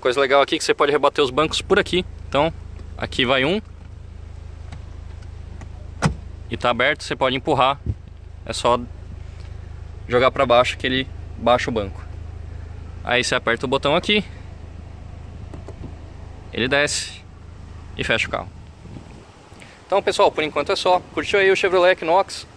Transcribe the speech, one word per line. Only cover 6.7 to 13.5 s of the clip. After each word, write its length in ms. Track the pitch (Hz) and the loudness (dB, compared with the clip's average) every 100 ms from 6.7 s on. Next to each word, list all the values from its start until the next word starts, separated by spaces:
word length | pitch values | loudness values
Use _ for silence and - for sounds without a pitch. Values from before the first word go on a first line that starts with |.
aberto, 320 | 120 127 156 | 4 4 2
você 140 | - 135 | -2 0
pode 200 | 131 131 | 2 2
empurrar. 440 | 143 135 131 139 - - - - - - | 2 4 4 2 -4 -6 -8 -18 -16 -16
É 80 | - | -10
só 260 | - 123 120 120 - - - - - - - - - - - - | -2 2 2 2 -12 -14 -14 -14 -14 -14 -14 -14 -14 -14 -14 0
jogar 240 | 120 127 | 4 4
pra 140 | - | 4
baixo 320 | 135 120 123 - | 4 6 4 2
que 100 | 135 | -2
ele 220 | 127 135 - - - | 0 -2 -8 -12 -4
baixa 320 | 117 123 - | 4 4 4
o 20 | |
banco. 380 | 117 98 - - - - - - - - - - - | -2 -2 -6 -12 -12 -12 -12 -12 -12 -12 -14 -14 -12
Aí 220 | - 123 | 0 2
você 100 | 123 | 2
aperta 300 | 127 - | 0 2